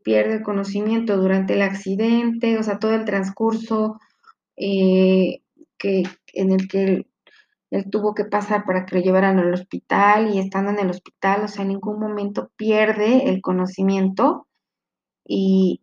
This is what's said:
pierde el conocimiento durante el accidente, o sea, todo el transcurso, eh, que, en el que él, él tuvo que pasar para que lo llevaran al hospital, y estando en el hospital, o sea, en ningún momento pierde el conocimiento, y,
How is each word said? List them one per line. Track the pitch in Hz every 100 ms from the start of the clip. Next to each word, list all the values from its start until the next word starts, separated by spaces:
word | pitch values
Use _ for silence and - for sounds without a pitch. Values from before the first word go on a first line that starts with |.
pierde | - 214 214
el | 220
conocimiento | 214 202 202 202 214 226 226 196
durante | 190 190 190
el | 202
accidente, | 196 196 190 196 226 233 233 226 226 226
o |
sea, | 214 208
todo | 220
el | 220
transcurso, | 220 196 190 - 226 220 - 220 220 214 _ _ _ _ _ -
eh, | 190 196 190 185 190 190 185 - _ _ _ -
que, | 196 190 190 - _
en | - 190
el | 190 190
que | 196
él, | 196 190 - _ _ _ _ _ -
él | 190 196
tuvo | 214 208
que | 214 208
pasar | 208 196 208
para | 202 185 185
que |
lo | 185
llevaran | 180 185 196 190
al | 175
hospital, | 180 190 - - 190 202 214 220
y | 196
estando | 190 190 202
en | 208
el | 190
hospital, | 180 - - 196 202
o | 208
sea, | 202
en | 196
ningún | 196 202 214
momento | 214 208 202 208 -
pierde | - 214 214 220 220 214 254 -
el | 190
conocimiento, | 185 185 185 - 190 196 190 190 269 359 - _ _ _ _ _ _ _ -
y, | 196 190 190 185 -